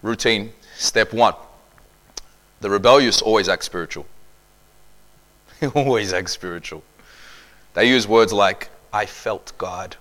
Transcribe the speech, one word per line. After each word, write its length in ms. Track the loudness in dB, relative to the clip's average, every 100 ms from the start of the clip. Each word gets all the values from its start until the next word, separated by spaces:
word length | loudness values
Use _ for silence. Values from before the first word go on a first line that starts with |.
Routine, 520 | -6 -2 0 0 -2 -16 -20 -8
step 340 | -4 0 0
one. 220 | 2 2 2 -14 -20 _ _ _ _ _ -20 -20 _ _ _
The 80 | -4
rebellious 520 | 2 6 6 6 0
always 280 | 2 2 2
act 160 | -2 -4
spiritual. 400 | -10 -10 -12 -14
<laughs> 1500 | -20 -20 _ _ _ _ _ -20 -20 -20 _ _ _ _ -8
They 80 | -4
always 460 | 0 0 0 0
act 160 | -4 -6
spiritual. 540 | -10 -10 -12 -12 -16 -20 _ -20 -20 -20 -20 -20 -20 -12
They 160 | 0 2
use 180 | 2 4
words 240 | 4 4
like, 380 | 2 0 0 -10 -18 _
"I 120 | -6 -6
felt 460 | -8 -8 -8 -10 -12
God." 400 | -10 -10 -14 -16